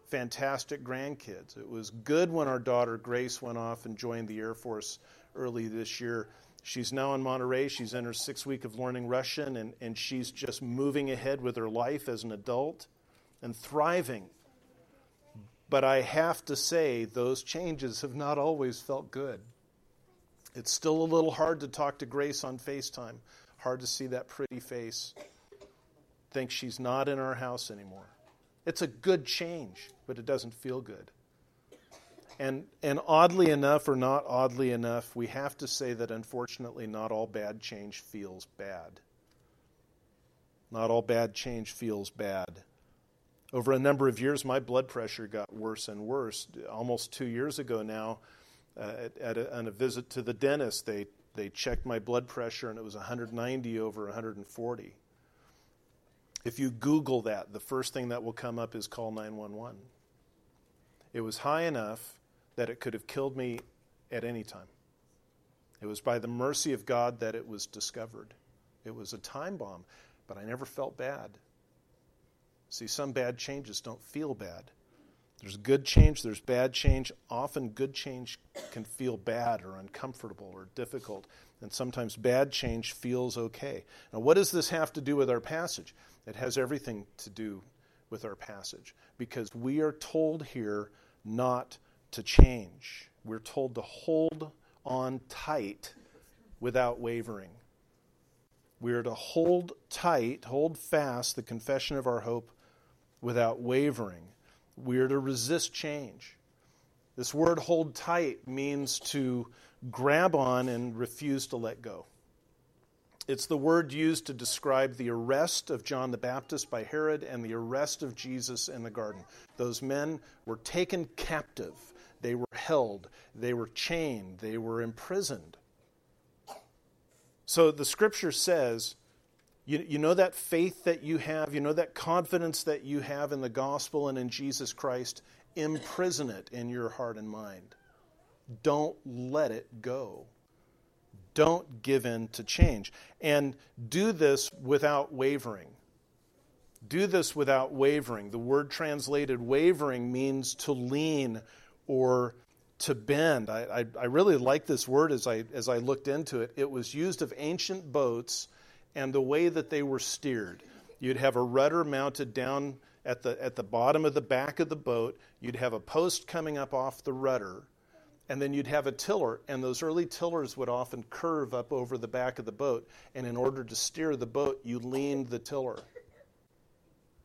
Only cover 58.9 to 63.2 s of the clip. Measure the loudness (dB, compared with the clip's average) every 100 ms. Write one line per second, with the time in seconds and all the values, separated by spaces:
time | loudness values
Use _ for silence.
58.9 | -8 -8 -8 -10 -10 -12 -12 -14 -16 -20
59.9 | _ _ _ _ _ _ _ _ _ _
60.9 | _ _ -6 -6 -4 0 0 0 -2 -4
61.9 | -8 -14 -20 _ _ _ -6 -4 -4 -8
62.9 | -8 -6 -4